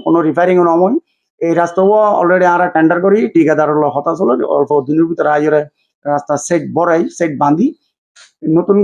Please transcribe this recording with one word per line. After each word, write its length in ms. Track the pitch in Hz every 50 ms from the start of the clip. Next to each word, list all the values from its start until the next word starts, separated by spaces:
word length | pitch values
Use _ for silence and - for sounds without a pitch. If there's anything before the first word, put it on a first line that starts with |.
| -
কোনো 140 | 165 160 165
রিপেয়ারিং 360 | 160 156 143 175 175 180 185 180
নময়। 340 | 175 170 165 170 180 196 247 339 - _ _ _ _ _ _ _
এই 120 | 156 165 165
রাস্তাও 440 | 165 170 170 170 185 190 196 208 214 214 208 202
already 320 | - 180 170 180 185 180
আমরা 220 | 180 175 175 180 175
টেন্ডার 320 | - 160 160 160 175 175
করি, 180 | 180 196 196 220 240 226
ঠিকাদার 400 | - 165 156 151 156 147 151 147
হলো 180 | 151 151 151 139
হতাশ 280 | - 143 143 165 165 156
হলো, 140 | 190 117 123 - - -
অল্প 240 | - 143 143 139 147 147 135
দিনের 200 | 127 147 160 165 165
ভিতরে 220 | 170 165 147 151
আইরে 320 | 151 151 151 156 151 151 151 147 _ _ _ _ _ _ _
রাস্তা 280 | 147 147 143 143 - 147 139
সেট 260 | - - 175 165 147 135 117
বড়াই, 280 | 147 170 175 165 165 - -
সেট 220 | - - 175 160 147 123
বাঁধি 280 | 147 143 151 160 226 294 - - _ _ _ _ _ _ _ - - _ _ _ - 156 160 170
নতুন 200 | 175 - 196 202